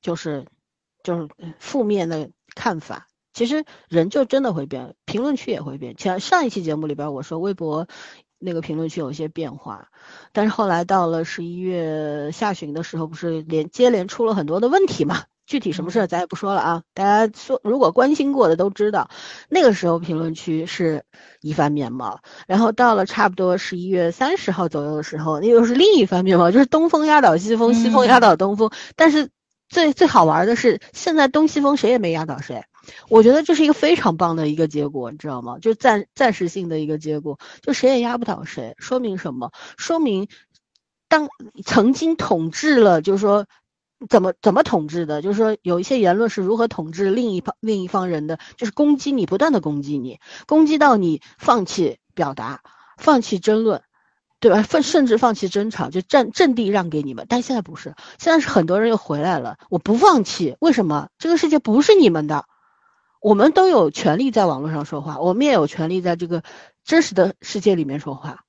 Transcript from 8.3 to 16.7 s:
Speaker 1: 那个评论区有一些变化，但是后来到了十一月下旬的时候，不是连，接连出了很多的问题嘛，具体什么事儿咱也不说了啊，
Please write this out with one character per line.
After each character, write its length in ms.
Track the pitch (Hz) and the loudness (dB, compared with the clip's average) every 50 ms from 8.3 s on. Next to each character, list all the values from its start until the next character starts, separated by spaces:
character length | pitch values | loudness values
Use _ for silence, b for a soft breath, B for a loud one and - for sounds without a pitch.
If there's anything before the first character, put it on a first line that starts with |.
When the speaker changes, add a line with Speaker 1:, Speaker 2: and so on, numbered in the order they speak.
| _ _ | _ _
Speaker 1:
那 160 | - 185 170 | -10 -8 -8
个 80 | 165 | -8
评 160 | 160 - 160 156 | -8 -8 -8 -6
论 120 | 165 160 | -6 -6
区 100 | - 175 | -8 -8
有 100 | 160 127 | -8 -8
一 60 | 151 | -8
些 120 | 151 160 156 | -10 -10 -10
变 280 | - - 160 143 135 | -8 -10 -10 -10 -12
化， 320 | 147 - 151 104 98 - _ B B B B B B B B _ | -16 -16 -16 -16 -18 -18 _ B B B B B B B B _
但 120 | 214 208 | -2 -2
是 60 | 214 | -2
后 160 | 208 - 220 196 | 0 -2 -2 0
来 160 | 175 170 175 | 0 -2 -2
到 240 | 180 196 190 175 170 | 0 0 0 0 0
了 180 | 165 165 165 | -2 -4 -4
十 180 | 165 - - 170 | -6 -8 -12 -10
一 120 | 170 175 | -10 -10
月 760 | 180 185 185 185 175 165 160 156 156 151 151 147 147 143 147 | -8 -6 -6 -4 -4 -4 -4 -6 -6 -6 -6 -6 -8 -8 -10
下 220 | 160 - 220 208 190 | -8 -6 -4 -4 -4
旬 220 | - - 151 143 | -6 -10 -10 -10
的 80 | 160 170 | -10 -10
时 120 | - - | -8 -8
候， 120 | 160 160 156 | -8 -8 -8
不 80 | 165 | -10
是 260 | 156 - 170 165 160 | -8 -6 -6 -6 -6
连， 260 | 156 160 160 160 151 - | -6 -4 -4 -4 -4 -4
接 180 | _ - 247 247 | _ 2 2 2
连 180 | 233 202 180 202 | 2 2 -2 -6
出 160 | - - 233 | -6 -4 -2
了 120 | 226 220 | -2 0
很 100 | 190 156 | -2 -2
多 140 | 143 160 190 | -2 -2 -2
的 80 | 220 247 | 0 2
问 180 | 294 392 392 | 2 2 2
题 180 | - - - 160 | 2 0 -2 -2
嘛， 200 | 147 143 - - _ _ _ _ _ | -2 -2 -6 -8 _ _ _ _ _
具 120 | - 277 | -6 -4
体 120 | - 202 | -4 -4
什 120 | 160 185 180 | -6 -6 -8
么 60 | 170 | -4
事 120 | 180 233 | -2 -2
儿 40 | 202 | -2
咱 140 | 175 - 175 | -2 -2 -4
也 80 | 180 170 | -4 -6
不 80 | - | -8
说 180 | 165 - 196 202 | -8 -6 -4 -2
了 80 | 185 | -2
啊， 140 | - 156 | -2 -2